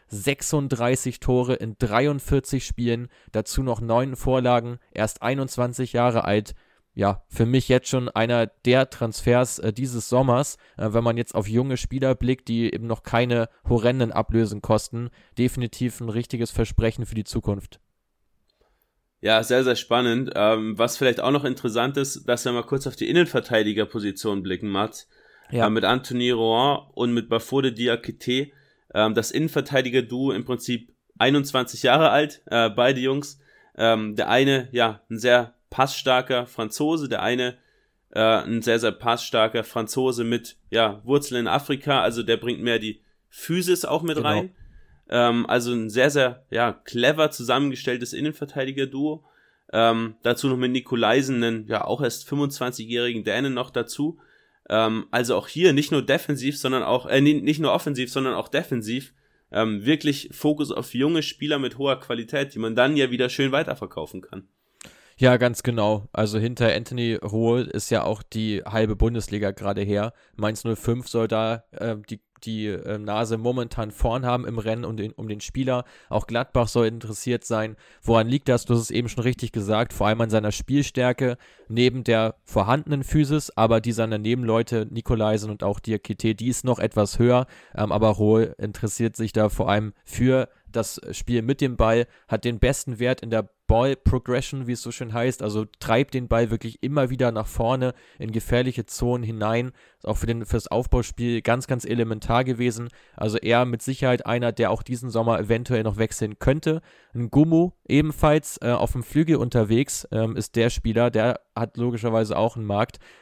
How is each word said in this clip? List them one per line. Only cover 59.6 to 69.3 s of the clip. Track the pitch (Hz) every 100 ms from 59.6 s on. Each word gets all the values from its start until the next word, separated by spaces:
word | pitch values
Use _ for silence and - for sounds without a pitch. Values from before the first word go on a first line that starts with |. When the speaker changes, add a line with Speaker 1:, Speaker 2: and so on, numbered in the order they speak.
| 110 104
Speaker 2:
wirklich | 117 156 147 143 -
Fokus | - 147 147 147
auf | - 117
junge | 120 147 165
Spieler | 147 - 151 147
mit | 127 -
hoher | 139 131
Qualität, | - 117 117 143 139
die | 107
man | 113 113
dann | 131 151
ja | 131
wieder | 123 127
schön | - 135
weiterverkaufen | 139 170 - 98 - 76 92
kann. | - 95 - _ _ _ - _ _ -
Speaker 1:
Ja, | 127 123
ganz | 123 117
genau. | 127 117 104 107 101
Also | - 107 107
hinter | 117 120 117
Anthony | 90 120 123 117
Rohl | 113 104 110 113 120
ist | - 104 -
ja | 113
auch | - 107
die | - 110 110 104 -
halbe | 110 110 101
Bundesliga | 113 117 -